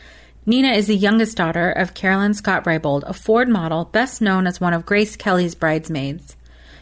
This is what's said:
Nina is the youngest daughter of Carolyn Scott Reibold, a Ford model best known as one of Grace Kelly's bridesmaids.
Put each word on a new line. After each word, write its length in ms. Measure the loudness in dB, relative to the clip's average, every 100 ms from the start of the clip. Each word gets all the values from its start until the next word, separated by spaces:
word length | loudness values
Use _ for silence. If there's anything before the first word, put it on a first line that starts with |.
| -20 -20 -20 -8
Nina 260 | 0 2 4
is 180 | 2 2
the 80 | 2
youngest 420 | 4 2 2 0
daughter 320 | -2 0 0
of 240 | 0 -4
Carolyn 400 | -2 0 2 0
Scott 300 | 0 -2 -2
Reibold, 400 | 0 -2 0 -2 -4
a 80 |
Ford 340 | -6 0 2 4
model 380 | 0 0 -4 -2
best 380 | -2 -2 0
known 240 | 0 2 0
as 120 | 0
one 140 | 0
of 140 | 0 0
Grace 280 | 0 0 -2
Kelly's 380 | 0 0 0
bridesmaids. 840 | -2 -2 0 -2 -6 -6 -8 -14 -20 -20 -20 -20 -20